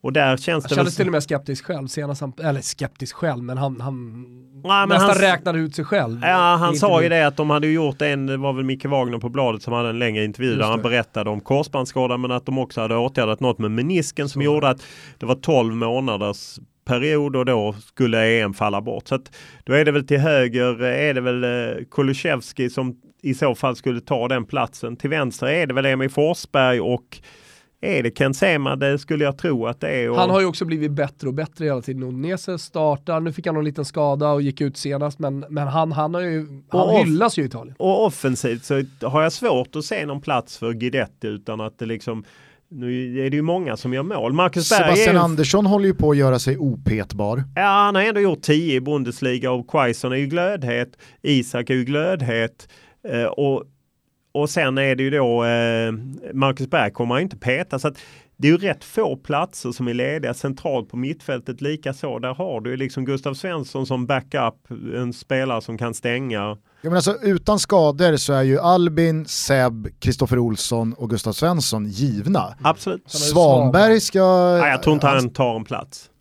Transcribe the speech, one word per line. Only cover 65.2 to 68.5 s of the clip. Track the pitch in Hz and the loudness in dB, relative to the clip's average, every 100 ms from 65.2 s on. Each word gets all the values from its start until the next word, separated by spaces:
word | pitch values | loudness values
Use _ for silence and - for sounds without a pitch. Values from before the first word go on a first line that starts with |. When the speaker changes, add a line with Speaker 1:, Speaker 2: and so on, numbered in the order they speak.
| - 131 131 117 | -4 -2 -2 -4
Speaker 1:
som | 110 113 | -6 -6
kan | 120 | -6
stänga. | 113 123 120 135 107 | -4 -4 -4 -4 -4
Speaker 3:
Ja, | 104 104 _ _ 160 | -4 -8 _ _ -2
men | |
alltså, | 180 170 208 | 0 0 0
utan | 208 180 - 208 | 2 2 2 0
skador | - 196 151 143 180 147 | 4 4 4 4 2 4
så | - | 2
är | 135 | 2
ju | 135 | 4